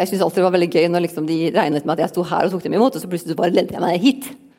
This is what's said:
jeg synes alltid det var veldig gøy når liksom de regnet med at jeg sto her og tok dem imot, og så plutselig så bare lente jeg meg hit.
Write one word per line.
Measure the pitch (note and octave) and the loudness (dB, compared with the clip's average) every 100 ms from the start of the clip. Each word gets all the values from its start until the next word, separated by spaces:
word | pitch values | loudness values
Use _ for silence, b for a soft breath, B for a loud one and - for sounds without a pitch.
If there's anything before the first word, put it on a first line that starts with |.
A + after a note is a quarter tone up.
jeg | F#3 | 2
synes | G3 E3+ | 2 0
alltid | G3 | 2
det | F#3 | 2
var | |
veldig | F3+ E3+ E3+ | 4 2 2
gøy | E3+ | 2
når | F3 E3+ | 2 -2
liksom | E3 D#3 | -4 -2
de | D#3+ E3 F3 | 0 0 0
regnet | D3+ D3 D3+ | 0 0 -2
med | D#3+ | -2
at | |
jeg | E3 | -2
sto | F3+ E3 | -2 -2
her | E3 F3+ | 0 0
og | |
tok | F3+ E3 | -2 -2
dem | E3+ | 0
imot, | C4 D#3+ | 0 0
og | |
så | F3+ | -6
plutselig | E3+ D#3+ | -8 -6
så | D#3+ | -2
bare | F3 F#3+ | 0 2
lente | F3+ | 0
jeg | - | -2
meg | F3 F3 | -2 2
hit. | B3+ - - - - | 2 0 -6 -18 -20